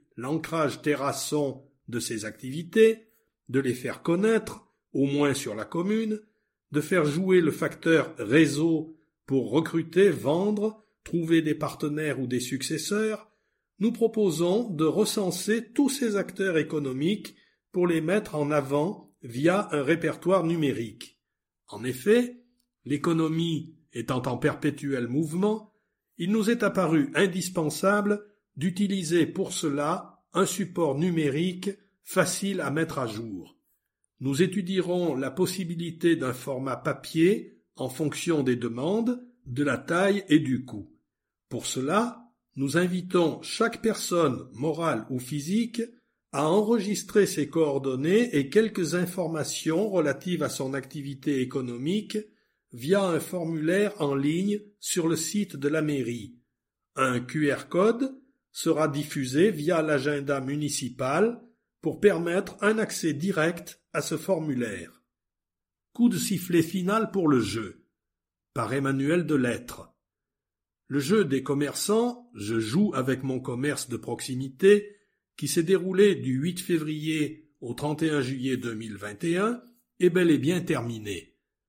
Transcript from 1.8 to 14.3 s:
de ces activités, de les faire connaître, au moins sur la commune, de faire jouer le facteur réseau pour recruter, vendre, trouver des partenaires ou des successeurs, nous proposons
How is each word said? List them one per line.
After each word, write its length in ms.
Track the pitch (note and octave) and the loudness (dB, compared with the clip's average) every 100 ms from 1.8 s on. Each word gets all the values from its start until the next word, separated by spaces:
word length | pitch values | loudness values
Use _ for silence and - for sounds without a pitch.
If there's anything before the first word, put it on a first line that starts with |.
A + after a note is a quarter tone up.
| - | -8
de 120 | A#2 | -6
ces 260 | - A2 G#2+ | -4 -6 -8
activités, 840 | - B2+ D3 E3+ A3 A3 A3+ _ _ _ _ - | -10 -10 -10 0 6 6 6 _ _ _ _ -2
de 100 | C3 | 0
les 140 | C3 | 0
faire 300 | A#2 B2+ - | -2 -6 -6
connaître, 640 | - F3 A3 A3 A3 - _ _ _ | 0 2 4 2 0 -12 _ _ _
au 140 | - C#3 | 0 2
moins 260 | C#3+ C#3+ | 2 2
sur 220 | C3 A#2+ G#2+ | 0 -4 -6
la 100 | G#2 | -6
commune, 560 | E3 F#3 A3 A3 G#3+ - _ _ _ - | -4 0 0 0 -4 -8 _ _ _ -4
de 80 | D3 | -4
faire 260 | D3 F#3 D3 | 0 2 2
jouer 360 | D3+ F#3+ F#3 | 0 4 6
le 100 | D#3+ | 4
facteur 600 | - D#3 - E3 D#3+ D3 - | 0 -4 -2 4 4 2 -4
réseau 760 | G#2+ D3 D3+ C3+ E3 D#3+ D#3 - _ _ - | 4 6 6 4 0 0 -4 -14 _ _ -2
pour 240 | C3+ A2 | 0 2
recruter, 640 | C#3 D#3+ E3+ E3 F3+ G3+ | 0 0 -4 0 4 4
vendre, 680 | C3+ A#2 E3 G#3 G#3 G#3+ G#3+ _ _ | 4 0 0 0 0 -2 -6 _ _
trouver 380 | - F3 D#3+ E3 | -4 -2 2 2
des 120 | D#3 | 2
partenaires 680 | - D3 - D3+ D3 D3+ B2+ | -2 -4 -4 -4 -2 -2 -2
ou 60 | A#2+ | -2
des 120 | B2 | -2
successeurs, 880 | - C3 - D#3+ - G#3 A3 G#3 - _ _ _ _ - | -2 -6 -4 -4 -2 -2 -2 -4 -12 _ _ _ _ -2
nous 120 | G#3+ | -2
proposons 800 | A#3+ A3+ A3 G3+ | 2 0 2 0